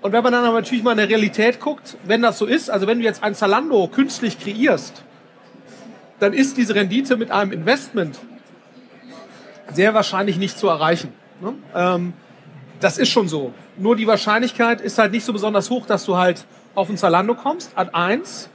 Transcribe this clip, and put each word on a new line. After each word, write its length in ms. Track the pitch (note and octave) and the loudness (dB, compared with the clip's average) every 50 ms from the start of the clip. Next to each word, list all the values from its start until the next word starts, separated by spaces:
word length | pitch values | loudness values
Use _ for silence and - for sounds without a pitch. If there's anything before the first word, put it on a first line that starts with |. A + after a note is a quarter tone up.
| - | -2
Und 100 | G3+ G3 | 2 0
wenn 120 | A#3 A#3 | 2 4
man 80 | B3 A#3+ | 4 2
dann 120 | A#3+ A#3+ | 4 2
aber 120 | A#3+ A3+ | 2 2
natürlich 260 | A3+ A3 - B3+ A#3+ G#3+ | 2 0 0 -4 0 0
mal 100 | B3 A#3 | 2 2
in 60 | G#3+ | 2
der 100 | G#3+ G3 | 2 2
Realität 520 | A3 A3 G#3 G#3 - - G#3+ A3+ B3 - | 2 2 2 0 0 2 2 2 2 0
guckt, 360 | - D4+ D4+ D4 - - - - - | -4 -6 -6 -6 -10 -20 -20 -18 -2
wenn 180 | F3 G#3 A#3 A#3 | 0 0 2 2
das 160 | A3+ G#3 - | 2 2 0
so 80 | G#3+ | -2
ist, 240 | - A#3+ D#4+ - - | 0 0 -2 0 -2
also 160 | A#3+ G3+ F#3+ | -2 -2 0
wenn 120 | G3 A#3 A#3+ | 0 0 0
du 60 | A#3 | 0
jetzt 180 | A3+ G3 - - | -2 -2 -2 -4
ein 120 | G#3+ G3+ | -4 -2
Zalando 520 | - A3 G3 G3 A3+ C#4+ D#4+ D4 G#3+ F#3 | 0 0 2 2 2 2 2 2 2 2
künstlich 540 | E3 - - F3+ - - - - A3+ E3+ - | 2 2 0 0 0 0 -4 -4 -4 -4 -6
kreierst, 640 | - G3+ G3+ A3 B3 D4 G3+ D3 - - - - - - - - - - _ - - - - - - - - - - - - - - - - - | -8 -10 -4 0 2 2 2 2 -2 -8 -16 -20 -20 -20 -20 -20 -20 -20 _ -20 -20 -20 -20 -20 -20 -20 -20 -20 -20 -20 -20 -20 -20 -20 -6 0
dann 140 | G#3 G3+ G3+ | 0 2 4
ist 240 | C4+ C4+ C4+ - | 2 0 0 2
diese 180 | - B3 G3 A3 | -2 0 2 2
Rendite 420 | G3+ G#3 F#3 F#3 A#3+ C4+ C4+ C4 | 0 2 2 0 -2 0 0 0
mit 140 | A3+ A3+ A#3 | -2 0 -2
einem 220 | - G3 G#3 G3 - | 0 0 0 -2 -4
Investment 640 | E3 D#3+ F3+ B3+ C#4+ C4+ - - A3+ F3 D#3 C3+ - - - - - - - - - _ - - - - - - - - - - - - - - - - - - - - - D3+ | -4 0 0 0 0 -2 -6 -4 -4 -4 -4 -6 -12 -18 -20 -20 -20 -20 -20 -20 -20 _ -20 -20 -20 -20 -20 -20 -20 -20 -20 -20 -20 -20 -20 -20 -20 -20 -20 -20 -20 -18 -10 0
sehr 220 | C#3+ F#3 G#3+ A3 | 2 4 4 4
wahrscheinlich 420 | A3 G3+ - - F#3 G3 G3+ F#3+ E3 | 4 2 2 0 -2 0 0 0 -2
nicht 200 | G3 F#3+ - - | -2 -4 -4 -2
zu 100 | - F#3+ | 0 0
erreichen, 440 | E3+ D3+ D3+ D#3+ F3 E3 - D3+ - - - - - - | 0 2 2 2 0 0 -2 -10 -14 -18 -20 -20 -20 -12
ne? 120 | F3+ G3+ C4 D4+ - - - | -10 -10 -10 -10 -14 -10 -4
Ähm, 380 | - F3 F3+ F#3 F3 F3 F3 E3+ - - - - - - - - - - - - - | 0 0 0 0 0 -2 -6 -8 -12 -18 -20 -20 -20 -20 -20 -20 -20 -20 -20 -14 -2
das 160 | - - D3+ | -2 -2 0
ist 140 | - C4 A#3+ | 2 0 2
schon 180 | - B3 G#3 F3 | 2 0 0 0
so. 240 | D#3 D#3 C#3 B2 A#2+ - - - - | -2 -4 -6 -6 -10 -14 -20 -20 -12
Nur 180 | - F#3+ G#3+ A#3+ | -4 0 0 2
die 120 | G#3+ A3 | 2 2
Wahrscheinlichkeit 760 | G#3+ A3+ G3+ - G#3+ G#3 A3+ A#3+ A#3+ - - A#3+ A#3 A#3 A#3 | 2 2 2 2 2 0 2 0 -2 0 0 0 0 0 0
ist 180 | - A#3 - - | -2 -6 0 2
halt 140 | A3 G#3 F#3 | 2 2 2
nicht 120 | A#3 A3 | -2 -4
so 100 | - A#3 | -2 -4
besonders 340 | G#3 F#3+ G#3+ G#3 G3+ F#3+ - | -2 -2 0 0 0 0 0
hoch, 160 | B3 B3+ - | -4 -4 -2
dass 220 | - A3 F3+ - | -2 -2 -2 0
du 100 | - F#3 | 0 0
halt 300 | F3+ F3+ F3+ F3 F3 - - - - - - _ | 2 4 2 2 0 -6 -20 -20 -20 -20 -10 _
auf 140 | - F#3+ E3+ | -4 -2 -2
ein 80 | G#3 | -2
Zalando 380 | F3 - F#3 E3 F3 F#3+ G#3 A#3+ | 0 2 4 4 4 2 2 -2
kommst, 380 | - - C4+ D#4 F4+ E4+ - - | -2 -2 -4 -4 -4 -6 -10 -4
Ad 140 | - F#3 F3+ - | -4 -4 -2 0
eins. 560 | E3+ F3 F3+ G#3 C#4 F#4 - - - - - - | -2 0 0 0 -2 -2 -8 -14 -16 -16 -18 -20